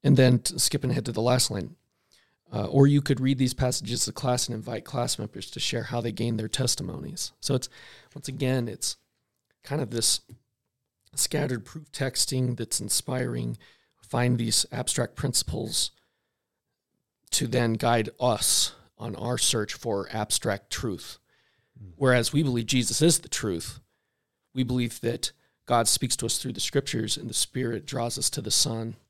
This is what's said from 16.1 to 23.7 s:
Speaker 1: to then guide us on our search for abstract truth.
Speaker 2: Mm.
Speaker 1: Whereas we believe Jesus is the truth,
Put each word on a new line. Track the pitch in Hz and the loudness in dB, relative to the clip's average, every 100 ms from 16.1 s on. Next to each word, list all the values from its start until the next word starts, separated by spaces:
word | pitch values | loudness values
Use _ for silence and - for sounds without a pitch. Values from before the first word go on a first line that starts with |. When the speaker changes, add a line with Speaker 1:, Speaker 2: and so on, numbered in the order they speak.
| _ _ _ _ _ _ _ _ _ _ _ _ | _ _ _ _ _ _ _ _ _ _ _ _
Speaker 1:
to | - 123 | -2 0
then | 123 117 | 0 0
guide | 113 123 117 104 - | 2 2 2 0 0
us | 123 107 - - - - _ _ | 0 2 2 2 0 -4 _ _
on | 113 | -10
our | 104 113 123 | -6 -4 0
search | - 120 107 | 0 0 -2
for | - 117 101 - | -6 -2 -2 -2
abstract | 110 104 - - 101 _ | -4 -2 -2 0 -2 _
truth. | - 120 87 - - _ _ _ _ _ - | -6 -4 -6 -10 -18 _ _ _ _ _ -20
Speaker 2:
Mm. | 98 - | -20 0
Speaker 1:
Whereas | 131 123 113 | 4 6 4
we | 139 | 2
believe | 147 120 110 | 2 0 2
Jesus | 131 113 - | 2 2 4
is | 165 160 | 4 4
the | - | 0
truth, | - 107 85 - | -4 -2 -4 -6